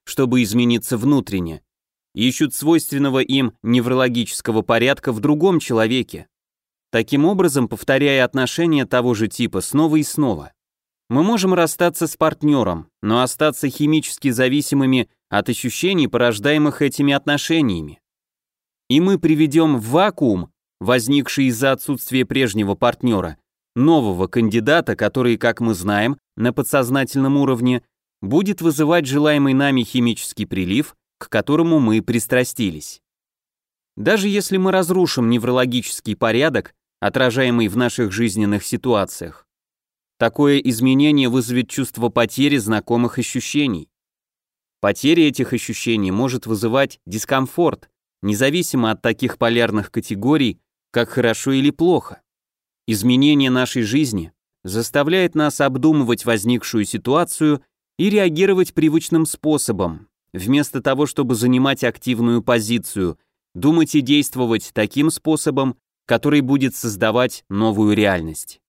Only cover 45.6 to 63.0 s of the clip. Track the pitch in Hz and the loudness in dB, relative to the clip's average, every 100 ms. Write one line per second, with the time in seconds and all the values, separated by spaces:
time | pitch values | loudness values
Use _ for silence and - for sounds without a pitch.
45.6 | - 117 - 113 95 98 131 123 110 110 | -6 -8 -4 -2 0 -2 -2 -4 -6 -4
46.6 | 113 123 135 - - 104 - 135 135 - | -2 0 -2 -6 -10 -10 -4 -2 -2 0
47.6 | 170 131 - _ _ _ 98 104 131 165 | -2 -2 -14 _ _ _ -4 0 0 0
48.6 | 165 135 113 104 117 113 123 - 117 120 | -2 -2 -2 0 -2 -2 -4 -2 0 2
49.6 | 117 104 101 - - 101 117 151 123 90 | 0 -2 -4 -8 -6 -4 0 0 0 -4
50.6 | _ _ _ 120 117 - 120 110 - 135 | _ _ _ -4 -2 0 0 0 0 2
51.6 | 139 147 170 160 - - _ _ _ _ | 2 2 2 2 -2 -20 _ _ _ _
52.6 | _ _ - 107 113 127 143 147 135 127 | _ _ -4 0 2 4 4 4 2 0
53.6 | 127 127 110 131 147 107 82 _ _ _ | -2 -2 -2 0 0 -4 -8 _ _ _
54.6 | 92 104 117 147 143 185 180 156 151 - | -8 -6 -2 -2 0 2 0 2 0 0
55.6 | 139 131 156 156 120 117 - 113 104 123 | 0 2 2 4 2 0 0 0 0 -2
56.6 | - 117 101 107 120 143 170 - 156 143 | 0 -2 -2 -4 0 0 0 0 0 0
57.6 | _ _ _ - 185 208 185 156 196 185 | _ _ _ -2 0 2 2 2 2 2
58.6 | 180 - 156 156 - 165 160 - 151 151 | 0 2 2 2 0 0 0 -4 -2 -2
59.6 | - 98 90 80 - _ _ 95 95 143 | -2 -2 -4 -6 -18 _ _ -10 0 0
60.6 | 147 135 127 135 147 - 131 120 123 127 | 0 -2 -2 0 -2 -2 -2 0 2 2
61.6 | 135 135 123 - - 117 120 117 113 120 | 2 0 -2 -4 -4 0 2 2 2 0
62.6 | 107 120 - - | 0 -4 -4 -4